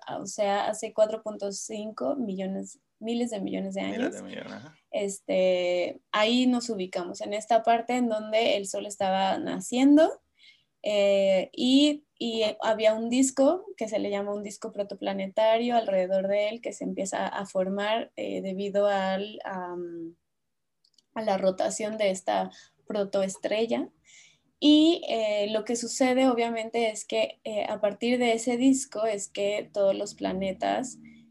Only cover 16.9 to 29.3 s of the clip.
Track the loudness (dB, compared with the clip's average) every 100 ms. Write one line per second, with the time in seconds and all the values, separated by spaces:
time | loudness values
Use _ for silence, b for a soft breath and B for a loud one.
16.9 | -6 -4 -2 -4 -4 -6 -2 -2 -2 -2
17.9 | -2 -4 -8 -6 -6 -6 -6 -2 2 2
18.9 | 2 0 -2 -4 -10 -10 -8 -8 -8 -10
19.9 | -10 -12 -14 _ _ _ _ _ _ _
20.9 | _ _ -6 -2 2 2 2 -2 -2 -6
21.9 | 0 0 0 -2 -2 -2 B B B _
22.9 | -4 -2 0 -2 -4 -2 0 0 -2 -4
23.9 | _ b b b b _ _ 6 8 6
24.9 | 4 0 -2 0 0 0 -2 -2 -4 -4
25.9 | 0 2 4 4 4 0 -2 -4 0 0
26.9 | -2 -4 -2 -2 -4 -8 -4 -4 -2 -2
27.9 | 0 0 2 2 2 0 2 4 4 0
28.9 | -4 -2 -2 -6